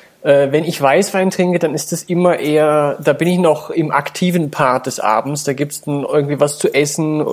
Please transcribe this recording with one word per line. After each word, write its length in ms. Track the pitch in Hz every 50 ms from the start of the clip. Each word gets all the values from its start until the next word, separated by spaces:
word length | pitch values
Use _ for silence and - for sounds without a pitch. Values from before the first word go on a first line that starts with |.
| - _ _ _ -
Äh, 280 | 151 143 139 143 135
wenn 140 | 139 151 160
ich 140 | 160 170 -
Weißwein 520 | 143 135 139 175 196 - - 190 190 190
trinke, 260 | 185 - 180 180 175
dann 160 | 175 170 156 139
ist 180 | 151 - -
das 120 | 175 165 -
immer 340 | - 180 175 180 180 165
eher, 600 | - - 151 151 151 151 151 151 151 147 143 135 - 147
da 100 | 156 139
bin 140 | - 165
ich 120 | 175 180 180
noch 320 | 180 160 151 151 - -
im 180 | - 170 156 147
aktiven 600 | - 143 143 - - - 180 180 175 180 160 147
Part 340 | - - 151 127 123 127 -
des 140 | 131 - -
Abends, 440 | 98 104 107 113 120 135 151 147 -
da 80 | 143 135
gibt's 280 | 127 147 143 - -
dann 220 | - 151 143 143 135
irgendwie 360 | - 135 151 143 143 147 135
was 200 | 143 147 147 -
zu 120 | - - -
essen, 520 | 135 147 147 - - 156 156 151 151 151 -